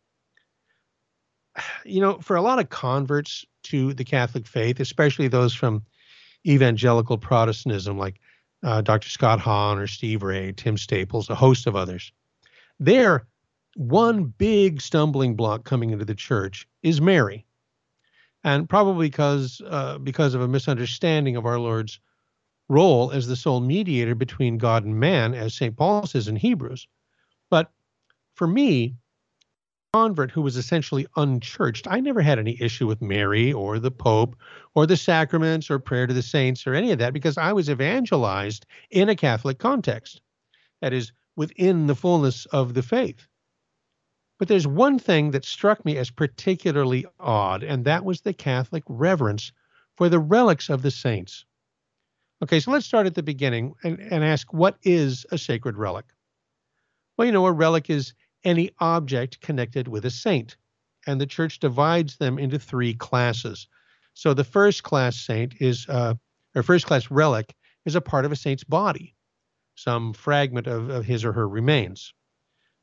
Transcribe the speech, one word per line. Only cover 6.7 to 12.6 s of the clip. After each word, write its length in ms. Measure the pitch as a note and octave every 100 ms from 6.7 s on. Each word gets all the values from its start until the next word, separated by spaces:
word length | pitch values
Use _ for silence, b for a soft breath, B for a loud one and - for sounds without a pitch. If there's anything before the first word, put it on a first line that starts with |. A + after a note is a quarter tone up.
| A2 B2 A#2 A2+ A2+
Protestantism 800 | - A#2+ A2+ G#2+ B2 G2+ G2 G2
like, 220 | G2 F#2+ b b b _
uh, 200 | D#3+ A2
Doctor 280 | G#2+ G#2+ -
Scott 300 | - A#2+ A2
Hahn 400 | A2+ G#2 G#2 G2+
or 80 | G2+
Steve 340 | - A2+ G#2+
Ray, 300 | G2 F#2+ F#2+
Tim 260 | G2 A#2 G#2+
Staples, 500 | - G2+ F#2+ A2+ G2
a 40 | A2
host 300 | C3 B2+ A#2+
of 100 | G2
others, 360 | F2+ F2 - _ _ _ b b